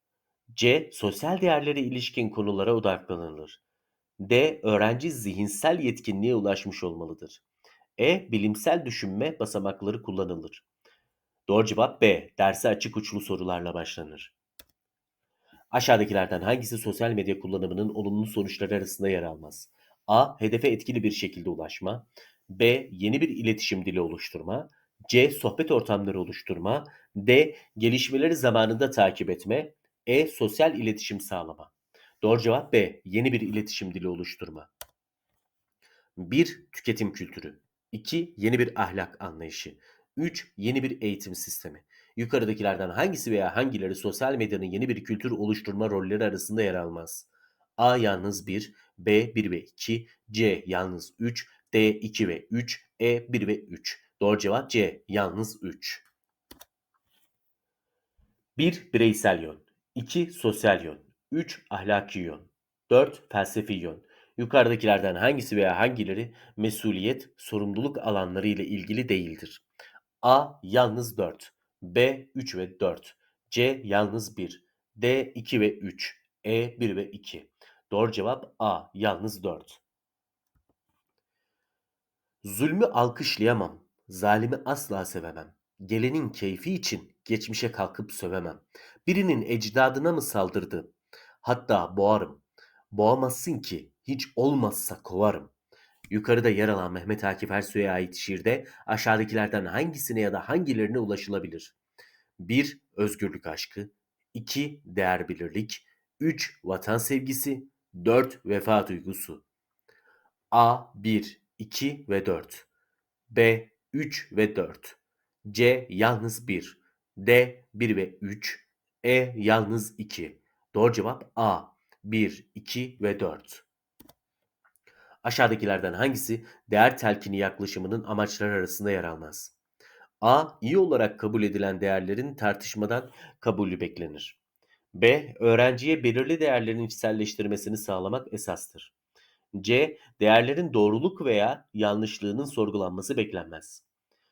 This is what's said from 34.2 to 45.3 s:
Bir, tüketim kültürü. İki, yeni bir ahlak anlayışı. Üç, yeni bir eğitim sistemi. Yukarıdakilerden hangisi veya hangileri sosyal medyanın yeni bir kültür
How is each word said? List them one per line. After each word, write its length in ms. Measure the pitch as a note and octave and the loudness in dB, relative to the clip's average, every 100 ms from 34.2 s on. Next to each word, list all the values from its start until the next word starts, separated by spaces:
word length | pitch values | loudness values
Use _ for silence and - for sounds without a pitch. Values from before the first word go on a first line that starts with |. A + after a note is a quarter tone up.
| F2 - E2+ D#2 D2+ _ - _ _ _ _ _ _ _ _ _ _ _ _ - | -10 -12 -14 -14 -20 _ -20 _ _ _ _ _ _ _ _ _ _ _ _ -14
Bir, 480 | F2+ C3 E3+ - _ | 0 2 2 -2 _
tüketim 400 | - - A2 G#2 | -6 -4 -2 -4
kültürü. 500 | - - - D2+ - _ _ _ | -4 -12 -12 -16 -16 _ _ _
İki, 420 | G#2+ - E3 E3+ - | -12 -6 -4 -6 -2
yeni 220 | G#2+ A#2+ | 0 2
bir 240 | A#2+ - | 0 -2
ahlak 400 | F#2 F#2+ F2 - | -4 -4 -8 -10
anlayışı. 560 | F2+ D#2+ D#2+ - - - _ _ _ - | -14 -12 -14 -14 -16 -18 _ _ _ -6
Üç, 360 | E3 - - - | -6 -6 -14 -6
yeni 260 | G#2 C3 | -2 -2
bir 200 | C3 - | -4 -4
eğitim 320 | G#2+ G2+ G2+ | -6 -6 -8
sistemi. 500 | F2+ - - E2+ D2+ _ _ _ - | -12 -10 -10 -12 -16 _ _ _ -8
Yukarıdakilerden 760 | A#2 C3+ A2 G#2+ G2+ F2+ F#2 | -2 0 0 0 -2 -2 -4
hangisi 400 | F2+ F3+ E3+ A#2+ | -2 -2 -2 -2
veya 260 | G#2+ F#2 G#2+ | 0 0 0
hangileri 380 | C3+ A2 F#2+ | -2 -2 -4
sosyal 400 | F#2+ G#2 - C3 | -4 -6 -2 -2
medyanın 300 | C3+ G#2+ G2+ | 0 -2 -2
yeni 240 | F#2 F#2+ B2+ | -4 -2 -2
bir 160 | G#2+ | -4
kültür 260 | - G#2 B2+ | -4 -6 -4